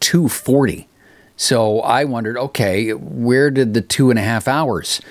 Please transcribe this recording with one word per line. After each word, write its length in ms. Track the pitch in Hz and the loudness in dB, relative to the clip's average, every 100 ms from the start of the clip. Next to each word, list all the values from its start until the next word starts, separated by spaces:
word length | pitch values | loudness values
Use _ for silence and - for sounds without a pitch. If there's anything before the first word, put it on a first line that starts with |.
two 280 | - 175 147 | 0 2 0
forty. 600 | - - 139 123 - - _ _ _ _ - | -2 0 2 2 -2 -12 _ _ _ _ -8
So 440 | - 120 110 110 | 0 2 2 0
I 240 | - 123 | 0 0
wondered, 320 | 147 117 107 120 | 0 -2 -4 -4
okay, 560 | 135 - 117 104 110 | -4 -2 0 0 -2
where 580 | 110 - 123 120 127 143 | -6 -8 -4 2 4 4
did 240 | 135 117 | 2 0
the 80 | 110 | 0
two 280 | - - 127 | -2 2 4
and 80 | 117 | 4
a 40 | |
half 260 | 104 113 127 | 0 -2 0
hours 520 | 143 147 90 - - - | 0 -2 -4 -6 -8 -10